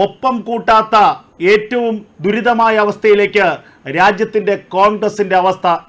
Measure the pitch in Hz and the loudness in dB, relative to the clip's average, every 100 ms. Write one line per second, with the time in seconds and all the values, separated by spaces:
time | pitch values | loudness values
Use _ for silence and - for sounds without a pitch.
0 | 196 - 254 240 226 233 - 220 220 220 | -4 -2 -4 -4 -6 -4 0 2 2 2
1 | 180 - - - 175 214 208 247 233 214 | 2 0 -10 -4 0 0 0 -4 -2 -4
2 | - - 170 220 226 226 226 214 208 202 | -10 -6 -4 -2 0 0 2 2 0 0
3 | 214 202 202 202 185 147 - _ 135 156 | 2 2 2 0 0 -2 -10 _ -8 0
4 | 190 196 214 214 190 196 - 185 208 214 | 0 0 -2 -2 -2 -4 -4 0 0 0
5 | 214 208 196 185 180 185 175 170 | -4 -4 -2 0 0 0 -2 -2